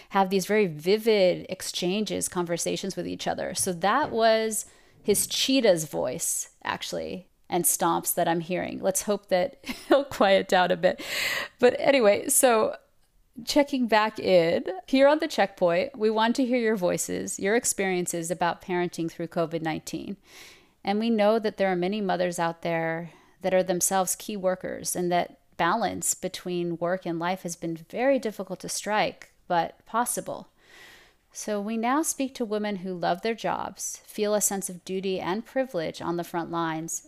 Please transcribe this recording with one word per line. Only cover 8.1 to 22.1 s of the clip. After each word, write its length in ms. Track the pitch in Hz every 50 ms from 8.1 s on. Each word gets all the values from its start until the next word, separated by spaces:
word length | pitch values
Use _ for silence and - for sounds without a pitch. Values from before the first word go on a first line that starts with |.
| -
that 120 | - 170
I'm 140 | 170 165 175
hearing. 380 | 165 160 180 175 - - - -
Let's 200 | - 196 190 -
hope 260 | - - 208 202 _
that 300 | - 190 180 180 185 - _ - - 247
<laughs> 120 | - - -
he'll 160 | - 277 277
quiet 420 | - - - 220 196 196 190 190
down 240 | - - 185 180 175
a 60 | 180
bit. 240 | 170 165 180 - - - - - - - - - - - - _ -
But 160 | 247 247 254
anyway, 520 | - - - 277 269 233 202 208 - - -
so 480 | - - - 254 233 220 - - - - _ _ _ _ _ _ _ _ _ _ - - 226
checking 420 | - - 294 285 285 285 262 247
back 320 | 214 220 214 214 220 -
in, 460 | - - 196 185 175 165 165 - - 285 - 370 381 -
here 220 | - - 262 269 277
on 100 | 302 311
The 80 | 330
Checkpoint, 680 | 311 - - 202 196 - - 185 175 170 175 190 - -
we 120 | - 214 220
want 280 | 220 214 220 233 233
to 80 | - 269
hear 140 | 233 247 254
your 180 | 233 214 220
voices, 600 | 208 175 175 175 170 - - 180 180 - 196 -
your 200 | - 190 196 214
experiences 760 | 240 247 - - - 196 190 185 180 180 - - 170 165 165
about 300 | 180 175 180 170 165 -
parenting 500 | - - 180 175 175 175 - - 165 165
through 160 | - - 170
covid 340 | 160 - 175 165 156 160 165
nineteen. 540 | 160 160 156 165 - - - 151 - - 196 - _ _ - - - - - - _ _ _ _ -
And 120 | 196 202 208
we 100 | 220 233
know 300 | 233 214 202 208 220 226
that 180 | 202 214 202
there 140 | - 196 190
are 40 | 185
many 240 | 175 175 185 202 220
mothers 380 | 208 185